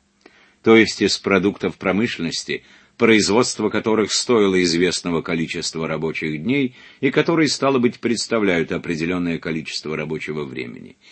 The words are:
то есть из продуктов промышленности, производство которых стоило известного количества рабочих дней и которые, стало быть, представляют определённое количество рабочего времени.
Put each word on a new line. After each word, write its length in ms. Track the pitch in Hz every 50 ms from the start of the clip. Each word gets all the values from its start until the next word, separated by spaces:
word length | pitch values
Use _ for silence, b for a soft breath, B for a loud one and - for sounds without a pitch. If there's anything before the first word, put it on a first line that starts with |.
| _ _ _ b b b b b b b b b _
то 140 | 113 113
есть 260 | 113 107 - - - 107
из 160 | 92 - -
продуктов 580 | - 101 98 95 87 101 - - - 92 -
промышленности, 880 | - - 95 92 98 117 120 - - 85 82 - - - - - - b b b b b b b
производство 720 | - 120 113 110 107 90 90 101 120 127 - - - 107 101
которых 440 | - 104 - 113 107 107 101 92 -
стоило 500 | - - - 123 110 101 98 92 92 90
известного 580 | 85 82 85 92 87 80 - - 87 85 80
количества 680 | 80 - 85 82 80 78 - 85 80 - - 80 80 78
рабочих 540 | 78 76 80 80 78 - 82 78 76 76 78
дней 340 | 113 135 143 135 123 B B B B B B
и 100 | 131 127
которые, 380 | 123 - 151 - 170 165 156 131
стало 320 | - - 139 139 139 127
быть, 180 | 117 120 101 -
представляют 720 | - 117 117 101 - - 120 113 104 95 87 82 80 - 92
определённое 680 | 80 - 85 85 76 82 85 90 90 87 85 82 78
количество 580 | - 87 82 80 69 - - - - 76 78
рабочего 480 | 76 76 78 78 76 - - 76 76 73
времени. 520 | 65 62 65 62 60 55 50 50 - - B B B